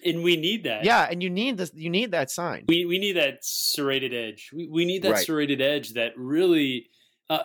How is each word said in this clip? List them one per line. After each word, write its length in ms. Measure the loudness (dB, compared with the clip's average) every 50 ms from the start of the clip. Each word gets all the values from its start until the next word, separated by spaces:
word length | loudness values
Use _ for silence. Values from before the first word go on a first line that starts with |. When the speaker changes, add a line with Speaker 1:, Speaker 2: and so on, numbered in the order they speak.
| -2
Speaker 1:
and 180 | -2 0 2 2
we 120 | 2 2
need 300 | 2 2 -2 -2 -2 -2
that. 180 | -4 -2 0 2
Speaker 2:
Yeah, 240 | 4 4 4 4 2
and 120 | 0 -2
you 80 | -4 -4
need 280 | -2 -2 -2 -2 -2 -4
this, 140 | -6 -8 -8
you 160 | -8 -6 -2
need 220 | 0 0 0 0
that 200 | 0 -2 -2 -2
sign. 340 | -4 -4 -4 -4 -6 -4 0 2
Speaker 1:
We, 180 | 2 2 2
we 140 | 0 -2 0
need 180 | 0 0 2 2
that 220 | 0 0 0 -4 -8
serrated 680 | -8 -6 -4 -2 -2 -2 0 0 0 0 0 -2 -2 -4
edge. 360 | -4 -6 -6 -10 -14 -18 -16 -12
We, 140 | -12 -10 -4
we 180 | 0 0 0
need 180 | 0 0 0 0
that 80 | 2
Speaker 2:
Right. 140 | 2 2 2
Speaker 1:
serrated 360 | 0 0 0 2 0 2 2
edge 320 | 2 2 2 0 -2 -4 -4
that 200 | -2 -2 -2 -4
really, 720 | -8 -6 0 2 4 4 6 6 4 4 2 0 -4 -6 _ _ _ _ _ _ _ _ -4
uh, 140 | -4 -4 -4